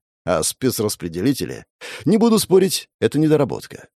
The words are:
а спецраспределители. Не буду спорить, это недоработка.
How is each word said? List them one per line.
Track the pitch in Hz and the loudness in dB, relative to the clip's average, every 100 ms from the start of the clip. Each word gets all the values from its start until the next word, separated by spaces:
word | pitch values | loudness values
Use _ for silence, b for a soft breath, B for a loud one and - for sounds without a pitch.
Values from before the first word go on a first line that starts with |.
| _ _ | _ _
а | 82 82 | -2 -2
спецраспределители. | 78 - 131 - 107 - 87 82 123 131 69 57 - - B B | -2 -2 -2 -2 -4 -4 -8 -4 -2 -2 -6 -10 -16 -20 B B
Не | 147 214 | 0 4
буду | 233 220 | 4 4
спорить, | - 185 185 - - - | 4 4 4 -2 -8 -2
это | 110 143 | 0 2
недоработка. | 156 147 123 57 - - - | 2 2 0 -4 -10 -18 -20